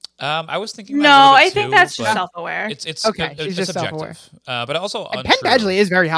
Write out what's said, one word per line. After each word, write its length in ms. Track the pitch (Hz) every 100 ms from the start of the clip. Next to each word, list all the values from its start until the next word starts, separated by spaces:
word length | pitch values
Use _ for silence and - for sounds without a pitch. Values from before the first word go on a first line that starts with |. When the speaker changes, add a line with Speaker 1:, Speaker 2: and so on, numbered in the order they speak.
| - -
Speaker 1:
Um, 260 | 135 156 160
I 100 | 160
was 120 | 214
thinking 260 | - 208 285
Speaker 2:
No, 40 |
Speaker 1:
that 60 | 294
a 80 | 277
little 180 | 277 269
bit 100 | 359
Speaker 2:
I 40 |
think 160 | 403 403
Speaker 1:
too, 60 |
Speaker 2:
that's 240 | 403 370 -
just 120 | 220
Speaker 1:
but 40 |
Speaker 2:
self-aware. 540 | 214 180 175 170 165 208
Speaker 1:
it's, 160 | - 160
it's, 200 | 156 220
Speaker 3:
Okay, 200 | 202 143
Speaker 1:
it, 60 | 143
Speaker 3:
she's 80 | 156
Speaker 1:
it's 80 | 185
Speaker 3:
just 160 | 190
Speaker 1:
subjective. 260 | 175 113 156
Speaker 3:
self-aware. 160 | - - - _ -
Speaker 1:
Uh, 180 | 123 120
but 120 | 156
also 300 | 202 226 170
Speaker 3:
And 180 | 208 -
Penn 100 | 508
Speaker 1:
untrue. 240 | 494 247 208
Speaker 3:
Badgley 40 | 185
is 140 | 202
very 180 | 185
Speaker 1:
Not 60 | 165